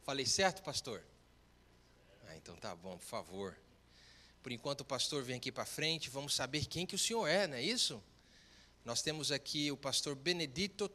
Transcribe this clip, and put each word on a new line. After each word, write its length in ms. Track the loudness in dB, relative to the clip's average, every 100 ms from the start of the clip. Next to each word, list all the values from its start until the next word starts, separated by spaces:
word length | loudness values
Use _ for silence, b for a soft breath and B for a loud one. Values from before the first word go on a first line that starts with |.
Falei 200 | -2 0
certo, 380 | 2 6 6 4
pastor? 420 | -4 -4 -4 -8 -10 -20 -20 -20 -20 -20 -20 -20 -20 -20 -20 -20 -16
Ah, 80 | -14
então 180 | -14
tá 220 | -10 -8 -8
bom, 200 | -10 -10
por 80 |
favor. 540 | -6 -6 -6 -6 -6 -6 -20 -20 -20 B B B B B
Por 120 | -8
enquanto 300 | -6 -4 -4
o 20 |
pastor 400 | -2 0 2 0
vem 140 | -2 -2
aqui 120 | -2
pra 140 | -2 -4
frente, 440 | 0 2 2 -2
vamos 220 | -4 0
saber 340 | 0 2 0 -2
quem 200 | -2 -2
que 80 |
o 40 | 0
senhor 280 | 2 4 6
é, 220 | 6 4
não 80 | 2
é 60 |
isso? 360 | 0 2 2 0 -10 -20 B B B B B B
Nós 180 | -2 0
temos 300 | 0 0 0
aqui 400 | 0 0 0 0
o 40 | 0
pastor 380 | 0 0 0
Benedicto 760 | -2 0 2 0 0 -2 0 -4